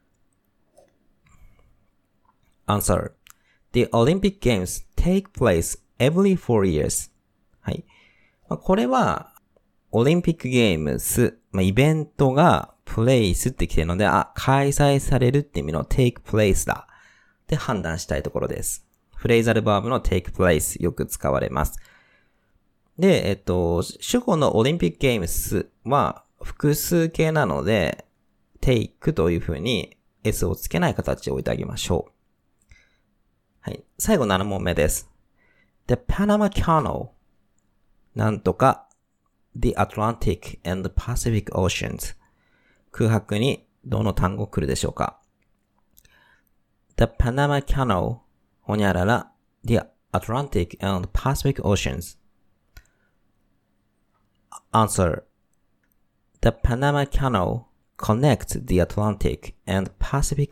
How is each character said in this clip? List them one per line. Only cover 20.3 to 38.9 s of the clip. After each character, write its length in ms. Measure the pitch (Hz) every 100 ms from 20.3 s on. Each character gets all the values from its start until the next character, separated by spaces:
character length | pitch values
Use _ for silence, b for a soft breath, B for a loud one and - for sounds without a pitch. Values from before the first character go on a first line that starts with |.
place、 500 | - 92 78 - -
よ 100 | 85
く 140 | - -
使 240 | - 71
わ 100 | 67
れ 80 | 58
ま 160 | 65
す。 140 | 76 - b b b b b b b b _ _ _ -
で、 320 | 190 147 95
え 40 |
っ 20 | 98
と、 460 | - 90 85 85
主 380 | - - - 247
語 160 | 247 165
の 200 | 135 101
オ 80 |
リ 80 | 127
ン 60 | 170
ピ 100 | 170
ッ 40 |
ク 60 | -
ゲ 180 | 135 113
ー 40 |
ム 80 | 85
ス 400 | - - 98 - _
は 400 | 110 139 104 - _ _
複 320 | - - 151
数 340 | 151 - 175 165
形 220 | 165 160
な 140 | 156 120
の 180 | 71
で、 420 | 80 107 76 - _ _ _ _ _ _
take 520 | 139 120 - _ -
と 180 | 156 85
い 60 | 85
う 40 |
ふ 100 | -
う 80 | 71
に 380 | 107 107 - _ _ _
S 220 | 110 - 90
を 100 | 85
つ 120 | -
け 120 | 170
な 80 | 170
い 60 |
形 360 | - - 67 -
を 40 |
置 80 | 67
い 20 |
て 60 | -
あ 40 |
げ 100 | 60
ま 120 | - -
し 140 | -
ょ 140 | 87 -
う。 40 | _ _ _ _ _ _ b b b b _ _ _ _ _
は 100 | -
い。 140 | - _ -
最 180 | - 202
後 100 | 107
七 180 | 95
問 180 | 101 98
目 120 | 92
で 140 | 82 73
す。 220 | - - _ _ _ _ _ _ _ -
The 80 |
Panama 540 | 123 - - 208 208 202
Canal、 600 | - - 160 113 - 123 _ _ _ _ _ _ _ _ _ _
な 160 | 113 107
ん 100 | 104
と 140 | 92
か、 340 | - 131 - -